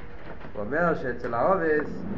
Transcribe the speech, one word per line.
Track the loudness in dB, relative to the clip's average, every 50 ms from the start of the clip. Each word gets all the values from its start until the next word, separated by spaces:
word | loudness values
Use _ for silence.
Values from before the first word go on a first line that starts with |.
| -8 -8 -8 -8 -8 -8 -8 -8 -8 -8 -6
הוא | -4 -4
אומר | -2 2 2 4 4 2
שאצל | 2 0 -4 -4 -4 -4 -2 0
העובס, | 2 4 4 4 4 4 4 4 4 2 0 -4 -6 -4 -4 -4